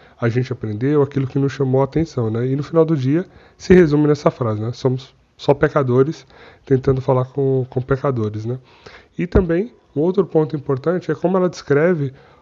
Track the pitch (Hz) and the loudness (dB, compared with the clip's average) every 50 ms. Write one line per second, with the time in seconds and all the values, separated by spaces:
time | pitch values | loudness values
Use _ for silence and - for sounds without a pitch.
0 | - - _ - - - 107 127 123 - 123 - - 110 104 104 127 139 151 147 | -20 -20 _ -4 -2 0 0 0 -2 -4 -6 -8 -8 -8 -6 -2 -2 0 2 2
1 | 139 143 - 139 135 127 - 139 139 135 - - 139 131 127 135 135 131 - 151 | 2 0 0 -4 -4 -2 -2 -2 -2 -2 -2 -2 -2 0 2 2 0 0 0 -2
2 | 160 - - 127 113 110 110 113 123 131 135 143 139 - 165 165 160 151 165 139 | -4 -2 -4 -4 -2 -2 -2 -2 -2 -2 -2 -4 -4 -2 0 2 2 2 2 0
3 | 127 131 147 175 190 - - - - - _ - - - 185 180 175 147 147 151 | 0 0 0 0 -2 -6 -12 -20 -20 -20 _ -4 2 6 6 6 6 6 4 2
4 | 151 147 147 - - - - - 131 110 107 104 107 117 123 - - 131 127 131 | 2 2 2 2 0 -2 -2 -2 -2 -2 -2 -4 -4 -6 -4 -2 -2 -2 -2 -4
5 | - - _ _ _ _ _ - - - 143 - 160 143 - 156 139 123 120 127 | -8 -14 _ _ _ _ _ -4 0 0 2 2 0 0 0 0 0 2 2 2
6 | 139 160 160 - - _ - - - - - _ _ - 135 127 - 139 131 131 | 2 2 -2 -10 -14 _ -20 -20 -20 -20 -20 _ _ 0 0 0 2 0 -2 0
7 | 127 - 131 127 127 127 - 143 135 135 135 131 123 127 - 127 123 - 135 131 | 0 0 0 0 -2 -2 -4 -2 -2 0 0 -2 -2 -4 -6 -6 -4 -2 -2 -2
8 | - 143 127 117 107 107 107 107 107 117 127 131 - _ - - - - - - | -2 -2 -2 -2 -2 -4 -4 -6 -8 -8 -8 -10 -12 _ -20 -20 -20 -20 -20 -20
9 | - _ _ - 175 180 - 202 185 165 165 180 220 247 - _ _ _ - 139 | -20 _ _ -8 -4 0 0 2 2 2 0 -2 -2 -4 -10 _ _ _ -4 -2
10 | 156 185 185 202 175 135 - 160 156 135 156 147 - 139 139 127 - 160 185 175 | -2 0 0 0 0 0 0 0 0 0 -4 -6 -4 -4 -4 -4 -2 -2 -4 -2
11 | - - 151 - - 175 185 185 180 175 180 - - - 143 143 160 185 180 151 | -4 -6 -4 -2 -2 0 0 0 0 -2 -4 -4 -2 0 2 2 2 2 2 0
12 | 139 127 - - - - - _ | -4 -6 -8 -12 -20 -20 -20 _